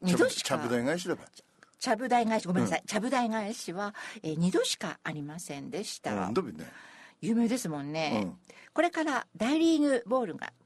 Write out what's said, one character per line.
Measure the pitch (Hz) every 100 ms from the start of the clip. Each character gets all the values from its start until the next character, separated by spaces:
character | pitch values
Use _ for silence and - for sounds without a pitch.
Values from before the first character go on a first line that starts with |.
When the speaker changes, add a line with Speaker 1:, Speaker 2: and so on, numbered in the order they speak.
Speaker 1:
二 | 185 175
度 | 508
し | -
か、 | -
Speaker 2:
ち |
ゃ | 131
ぶ、 |
ち | 117
ゃ |
ぶ | 123
台 | 123
返 | 170
し | 175
だ |
べ。 | 156 - - - _ - -
Speaker 1:
ち | -
ゃ |
ぶ | 220 254
台 | 240 220
返 | 220
し、 | 180
ご |
め | 185
ん |
な | -
さ | -
い。 |
Speaker 2:
う |
ん。 | -
Speaker 1:
ち | 214
ゃ |
ぶ | 233
台 | 254 240
返 | 220 202
し | 233 -
は、 | 175 202 214 - 226
え | 156
ー、 | 156
二 | 180
度 | 330
し | 494 -
か | 180 147
あ | -
り | 151
ま | 143 165
せ | - 143
ん | 139
で | 143
し | 214 -
た。 | 147 104 85
Speaker 2:
う |
ん、 |
だ | 120
べ | 147
ね。 | 80 - - - - - _
Speaker 1:
有 | 156
名 | 233 233
で | 247
す | 175
も | 147
ん | 139
ね。 | 156 156 107
Speaker 2:
う | 95
ん。 | - - - -
Speaker 1:
こ | -
れ | 339
か | 339
ら | 320 262 - -
大 | 220 311
リ | 330 320
ー |
グ | 285 262 190
ボ | 262
ー | 220
ル | 139
が | - -